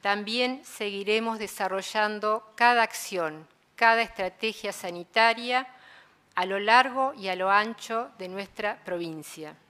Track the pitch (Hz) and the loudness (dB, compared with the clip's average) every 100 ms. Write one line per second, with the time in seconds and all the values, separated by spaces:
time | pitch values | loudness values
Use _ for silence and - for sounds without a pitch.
0 | 202 202 208 233 247 262 311 - 208 196 | 0 -2 -2 -2 0 -2 -12 -8 -6 -6
1 | 196 220 226 220 202 - 196 190 190 220 | 0 0 0 -6 -8 -4 -4 -2 -4 0
2 | 214 208 214 220 - - 240 240 226 - | 0 0 -2 -2 -4 2 4 6 2 -2
3 | - 190 160 156 160 _ _ - 233 226 | -6 -4 -4 -4 -18 _ _ 2 4 6
4 | 226 - 185 - 220 208 202 196 185 175 | 2 -2 -6 -4 -6 -4 -8 -8 -8 -10
5 | 170 - 226 226 240 247 262 - - - | -2 4 4 4 0 -2 -2 -14 -20 -20
6 | - _ _ - 185 196 202 233 262 247 | -20 _ _ -4 -2 -2 6 6 6 2
7 | 269 - 190 185 185 202 214 226 - 226 | -2 -2 -6 -2 4 4 2 -6 -6 -4
8 | 262 - 185 185 196 - 208 - - 180 | -6 -10 -10 -8 -10 -6 -6 -4 -6 -6
9 | 165 160 147 - 151 160 | -4 -8 -12 -14 -16 -16